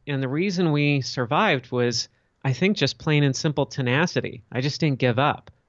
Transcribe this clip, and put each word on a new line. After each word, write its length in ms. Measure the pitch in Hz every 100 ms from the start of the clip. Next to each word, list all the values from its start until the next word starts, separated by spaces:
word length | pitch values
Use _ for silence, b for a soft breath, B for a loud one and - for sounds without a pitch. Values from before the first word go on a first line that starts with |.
| -
And 120 | 139
the 80 | 131
reason 440 | 147 196 180 175
we 300 | 147 147 143
survived 680 | 127 - 120 151 214 143 -
was, 380 | 123 120 120 - _ _ _
I 100 | 135
think, 240 | 127 185 208
just 220 | 135 -
plain 240 | - 151
and 140 | 143 131
simple 300 | 160 147 139
tenacity. 760 | - 123 131 170 - 113 - -
I 100 | -
just 200 | 139 -
didn't 180 | 160 135
give 220 | 127 120
up. 320 | 143 - - -